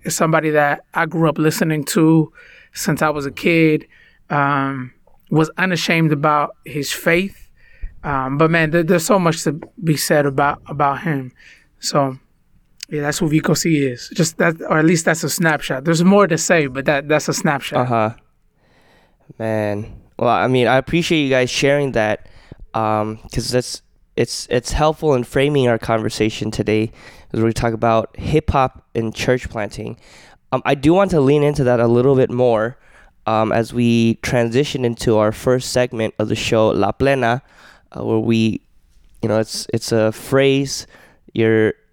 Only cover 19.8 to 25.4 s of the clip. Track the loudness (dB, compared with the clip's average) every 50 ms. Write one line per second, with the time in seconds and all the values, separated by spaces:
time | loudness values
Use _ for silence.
19.8 | -8 -10 -14 -20 -20 _ _ -2 0 2 2 2 2 2 2 2 4 4 2 2
20.8 | 0 0 -2 -2 0 0 0 0 0 2 2 0 0 0 -2 0 2 2 2 2
21.8 | 0 0 0 0 0 0 -2 -4 -6 -16 -20 -20 -20 -20 -20 -20 -20 -8 -4 -2
22.8 | -2 0 0 0 -2 -4 -6 -10 -14 -8 -6 -6 -6 -2 -2 -2 -2 -2 -10 -14
23.8 | _ _ _ _ _ _ -4 -4 -4 -2 -4 -12 -8 -2 -2 -2 -2 -2 -2 0
24.8 | 0 0 0 0 0 0 2 0 0 -2 0 0